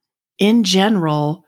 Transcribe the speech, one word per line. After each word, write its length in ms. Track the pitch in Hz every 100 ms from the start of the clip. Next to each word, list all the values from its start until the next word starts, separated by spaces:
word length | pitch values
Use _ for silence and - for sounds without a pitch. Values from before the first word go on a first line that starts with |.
| _ _ _ -
In 260 | 202 233
general, 800 | 190 185 196 208 160 151 147 156